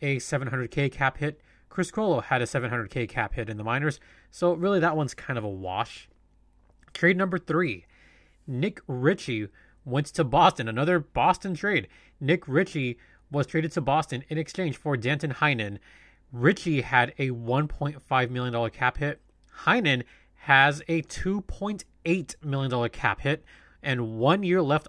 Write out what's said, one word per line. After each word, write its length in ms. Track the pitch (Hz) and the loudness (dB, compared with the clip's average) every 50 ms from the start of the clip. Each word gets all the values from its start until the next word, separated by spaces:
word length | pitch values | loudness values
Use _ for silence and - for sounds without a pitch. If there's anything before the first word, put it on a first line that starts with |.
a 160 | 147 143 139 123 | -2 -2 -2 -2
seven 300 | - - 151 135 135 120 | -2 -2 -4 -2 -2 -2
hundred 220 | 131 127 123 113 | -4 -4 -4 -2
K 180 | - 147 139 135 | -2 0 0 0
cap 280 | - - 139 131 - - | 0 0 0 0 0 -2
hit. 220 | 147 147 151 _ _ _ _ _ _ _ | -4 -4 -6 _ _ _ _ _ _ _
Criscuolo 520 | - - 175 - - 214 220 202 156 120 | -4 -2 -2 -2 -2 -2 0 2 2 0
had 200 | - - 139 123 | 0 0 0 0
a 40 | 120 | 0
seven 240 | - - 139 120 113 | 0 -2 -2 -2 -2
hundred 200 | 120 120 107 98 | -4 -4 -4 -4
K 160 | - 135 117 | -4 -6 -6
cap 280 | 107 - 131 110 98 - | -4 -4 -4 -4 -4 -4
hit 140 | 113 110 104 | -6 -6 -6
in 80 | 110 | -8
the 80 | 104 107 | -6 -4
minors. 360 | 113 120 135 147 151 139 - - - - - _ _ | -4 -2 0 0 -2 -4 -4 -12 -20 -20 -20 _ _
So 220 | - - 175 175 | -6 0 0 2
really 280 | 175 160 175 202 202 185 | 2 2 0 2 2 2
that 160 | 160 170 156 | 2 2 2
one's 180 | 156 147 123 - | 0 -2 -4 -6
kind 240 | - - - 131 117 | -10 -8 -6 -6 -4
of 60 | 107 | -4
a 40 | 104 | -6
wash. 600 | 98 95 95 90 92 101 120 - - - - _ _ _ _ _ _ _ _ _ _ _ _ _ _ _ _ _ | -6 -6 -6 -4 -4 -4 -4 -4 -8 -18 -20 _ _ _ _ _ _ _ _ _ _ _ _ _ _ _ _ _
Trade 240 | - - 170 175 190 | -4 2 4 4 4
number 220 | 180 196 185 185 180 | 4 0 0 -2 -4
three, 480 | - - 151 165 180 143 101 87 - _ _ _ - - _ _ _ _ _ _ - | -2 0 0 0 0 0 -4 -8 -12 _ _ _ -20 -20 _ _ _ _ _ _ -12
Nick 340 | - 131 123 151 214 - - - | -8 -4 -2 -2 -2 -4 -6 -10
Ritchie 640 | - 135 127 127 156 190 180 - - 120 110 104 101 _ - - _ _ _ - | -8 -4 2 2 2 2 2 -2 -6 -4 -4 -4 -6 _ -20 -20 _ _ _ -8
went 220 | 135 123 143 147 | -4 -2 -2 -2
to 180 | - - - 160 | -2 0 0 0
Boston. 440 | 120 127 151 160 185 185 - 120 113 | 2 6 6 6 6 6 2 -4 -4
Another 300 | 110 120 143 170 180 170 | -2 0 0 2 2 0
Boston 560 | 147 - - 123 131 175 180 - - 196 175 | 0 -2 0 2 4 4 2 2 -2 -6 -6
trade. 340 | 147 - 202 202 139 95 - - - - _ _ - | -4 -2 0 0 -2 -2 -4 -14 -20 -20 _ _ -4
Nick 260 | 135 135 175 175 - | 0 0 0 0 0
Ritchie 520 | - 131 160 190 190 - 156 131 123 117 - - - - _ _ - | 0 0 0 0 0 -2 -4 -4 -4 -6 -8 -14 -20 -20 _ _ -6
was 160 | 143 143 139 | -2 -2 -2
traded 260 | - - 160 160 156 | 0 -2 -2 -2 -2
to 80 | - 170 | -2 -2
Boston 440 | 120 139 135 156 147 - 139 127 - - | 0 2 0 0 0 -2 -6 -8 -6 -6
in 100 | 156 160 | -6 -6
exchange 380 | 156 - - - 185 156 131 | -6 -6 -6 -4 -4 -4 -4
for 200 | - - 151 143 | -6 -4 -2 -2
Danton 360 | 120 107 127 147 139 - 147 | 0 0 -2 -2 -2 -2 -4
Heinen. 460 | 127 - 151 147 139 113 107 101 101 - _ - - - - - _ _ _ - | -2 0 0 2 2 0 -2 -6 -8 -12 _ -20 -20 -20 -20 -20 _ _ _ -12
Ritchie 500 | 123 120 123 160 202 - - 175 151 135 | -4 2 4 4 4 2 0 0 0 0
had 320 | 120 - 139 123 120 - - - | 0 4 4 4 4 2 0 -4
a 120 | 139 131 | -4 -4
one 380 | 123 117 117 117 123 139 151 151 | -4 -4 -2 0 0 0 0 0
point 340 | - - 147 143 147 135 | -2 -4 -4 -4 -6 -8
five 280 | - - 135 131 127 120 | -4 0 0 2 2 0
million 220 | 127 123 123 123 | -2 -4 -4 -2
dollar 180 | 120 117 117 110 | 0 -2 -2 -2
cap 280 | - - 131 123 - - | -2 -2 -2 -2 0 -2
hit. 220 | 143 147 147 - _ _ _ _ _ _ - - - | -4 -4 -6 -8 _ _ _ _ _ _ -10 -2 2
Heinen 380 | 160 190 247 208 151 131 123 120 - - - _ _ _ | 2 4 4 4 2 2 0 -2 -8 -14 -20 _ _ _
has 480 | - - - 139 135 135 147 143 151 - - | -4 4 6 8 8 8 6 4 0 -2 -2
a 120 | 165 165 | -2 -2
two 400 | 156 - - - - 180 196 208 | -2 -4 -8 -4 -2 -2 -2 -4
point 420 | 190 - - - 196 208 208 190 - _ _ _ - | -4 -8 -10 -8 -6 -6 -6 -8 -10 _ _ _ -2
eight 320 | 165 180 190 160 - - - | -2 0 0 -2 -8 -12 -10
million 280 | 160 147 139 139 135 131 | -6 -4 -2 0 0 0
dollar 180 | 127 123 120 113 | 0 0 0 -2
cap 320 | - - - 110 98 - | -2 0 0 0 0 0
hit 240 | - 139 147 - - - - - - - _ - | -2 -2 -2 -4 -6 -16 -20 -20 -20 -20 _ -8
and 360 | - 139 131 123 117 110 110 113 | -4 -2 -2 -2 -2 -4 -2 2
one 240 | 120 143 175 202 | 4 4 4 4
year 180 | 202 175 175 185 | 2 2 2 2
left 280 | 165 135 147 151 - | 4 2 2 0 0